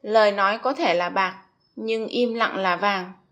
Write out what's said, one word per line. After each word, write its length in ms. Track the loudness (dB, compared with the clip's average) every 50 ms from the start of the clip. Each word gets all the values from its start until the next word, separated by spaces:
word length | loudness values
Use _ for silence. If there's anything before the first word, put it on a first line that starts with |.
| -6
Lời 300 | 2 4 6 6 6 4
nói 260 | 2 2 2 0 0
có 140 | -2 -4 -2
thể 200 | 0 0 2 2
là 140 | 2 0 0
bạc, 360 | 0 0 -2 -2 -2 -8 -20 _ _ _ _ _ _
nhưng 300 | -10 -6 -4 -4 -4 -4
im 280 | -4 -2 0 0 0 0
lặng 220 | -2 -2 -2 -2
là 200 | -2 -2 -2 -2
vàng. 360 | 0 0 -2 -2 -2 -6 -8 -14 _ _ _